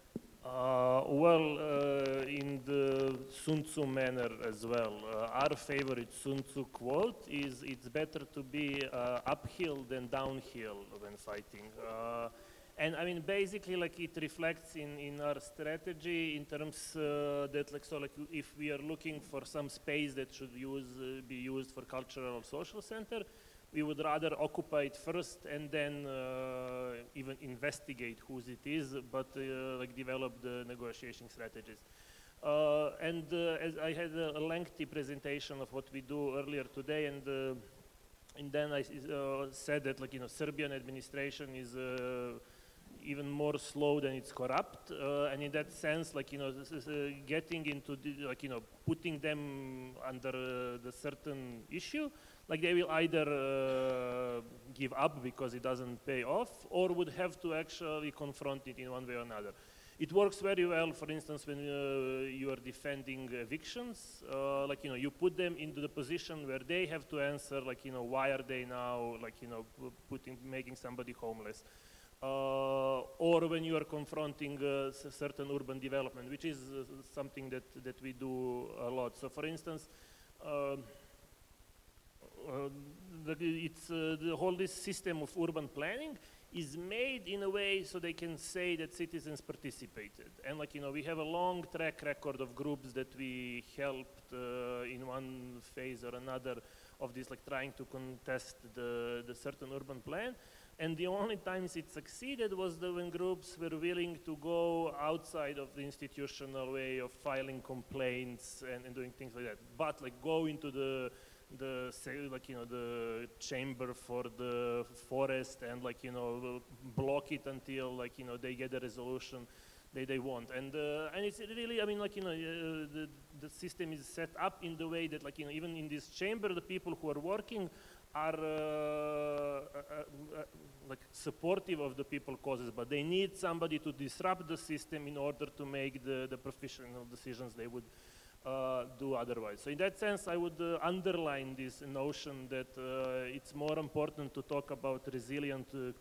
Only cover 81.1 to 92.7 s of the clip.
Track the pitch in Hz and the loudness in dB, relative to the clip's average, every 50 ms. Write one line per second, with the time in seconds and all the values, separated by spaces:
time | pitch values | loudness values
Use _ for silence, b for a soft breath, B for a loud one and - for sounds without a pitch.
81.1 | B B B - - - - - - - - - - - - - - - - - | B B B -20 -20 -20 -20 -20 -20 -20 -20 -20 -20 -20 -20 -20 -20 -20 -20 -20
82.1 | - - - - - - 120 151 127 135 139 139 139 143 139 147 156 180 185 185 | -20 -20 -20 -18 -14 -10 -6 -4 -2 -2 -2 -4 -6 -8 -12 -14 -16 -16 -16 -14
83.1 | 175 160 156 151 160 147 170 165 165 165 165 156 160 - - - 170 165 160 160 | -12 -6 -2 -2 0 2 4 2 2 2 0 -4 -4 -6 -6 -2 0 2 2 2
84.1 | 160 151 156 170 160 127 170 185 185 180 190 175 - - - 202 185 - - 185 | 2 2 2 2 2 4 4 4 4 4 2 0 0 -2 -4 -4 -2 -2 0 0
85.1 | 165 156 147 - - 185 165 165 156 156 147 123 - 139 147 170 214 262 311 311 | 0 0 0 0 2 2 4 4 4 2 -2 -2 -2 -2 0 0 0 -2 -2 -4
86.1 | 269 - B B B B B B B 170 160 135 139 165 175 185 208 233 254 277 | -6 -8 B B B B B B B -4 -4 -2 -4 -4 -4 -2 0 2 2 2
87.1 | 262 240 180 170 196 202 196 196 190 202 202 196 196 196 180 - - 180 165 170 | 0 -2 -2 -2 -2 0 2 2 4 4 4 4 4 4 2 0 -4 -2 -2 -2
88.1 | 160 - 170 170 160 - - - - 185 180 180 170 160 160 147 - - 170 165 | -2 -2 -2 -4 -4 -4 -6 -4 -2 0 2 2 2 2 0 -2 -4 -4 -2 -2
89.1 | 170 165 131 156 151 135 - - - - - 135 - - 127 110 - 110 104 104 | -2 -4 -4 -4 -6 -6 -6 -8 -8 -6 -6 -8 -8 -8 -10 -12 -10 -10 -10 -10
90.1 | - - - - - - - 131 147 156 147 143 - 147 143 139 139 151 135 160 | -12 -14 -16 -16 -14 -8 -6 -4 -4 -4 -4 -6 -6 -4 -4 -2 -2 -2 -2 0
91.1 | 165 160 156 156 170 175 180 180 180 175 160 - - 160 160 156 - - 151 147 | 0 0 0 2 2 4 4 4 4 2 -2 -2 -2 0 0 0 0 0 0 -2
92.1 | 139 - - 147 131 127 131 120 120 - 143 147 | -2 0 0 -2 0 0 -2 -4 -2 -2 0 0